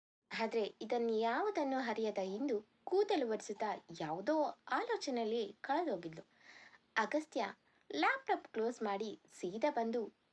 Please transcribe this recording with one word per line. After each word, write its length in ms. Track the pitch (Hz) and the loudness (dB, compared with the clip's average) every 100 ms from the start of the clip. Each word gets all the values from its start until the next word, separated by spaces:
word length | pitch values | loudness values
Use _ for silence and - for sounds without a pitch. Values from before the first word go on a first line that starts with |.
| _ _ - - | _ _ -10 -4
ಆದ್ರೆ 360 | 226 226 202 - | -2 0 -2 -4
ಇದನ್ನು 320 | 220 240 233 | -2 0 2
ಯಾವುದನ್ನು 640 | 220 226 262 415 381 277 262 | 2 2 2 0 0 0 0
ಹರಿಯದ 380 | 240 220 220 202 | 0 0 0 0
ಇಂದು 500 | 190 202 285 214 - _ | -2 -2 0 0 -2 _
ಕೂದಲು 460 | - 370 415 359 240 | 0 4 4 4 2
ಒರೆಸುತ್ತಾ 540 | 214 - 208 214 - - 165 | -2 -4 -4 -2 -2 -6 -6
ಯಾವುದೋ 420 | 160 165 202 311 269 - - | -4 -2 2 4 2 0 -4
ಆಲೋಚನೆಯಲ್ಲಿ 880 | 277 466 440 - 240 220 233 208 - | -2 0 -2 0 0 0 0 -2 -4
ಕಳೆದೋಗಿದ್ಲು. 640 | - 294 339 190 175 160 - _ - - - - _ - | -2 0 2 -2 -4 -10 -16 _ -20 -20 -20 -20 _ 0
ಅಗಸ್ತ್ಯ 560 | 214 302 311 277 - - _ _ - | 2 0 -2 -4 -4 -6 _ _ -6
ಲ್ಯಾಪ್‌ಟಾಪ್ 560 | 403 370 539 - 349 - | 2 2 2 0 -2 -2
ಕ್ಲೋಸ್ 360 | 226 226 247 | -2 -2 0
ಮಾಡಿ 360 | 214 196 214 - _ | -2 -2 -4 -10 _
ಸೀದಾ 380 | - 180 214 294 | -8 -6 0 2
ಬಂದು 420 | 262 226 233 202 - _ | 2 0 0 -4 -8 _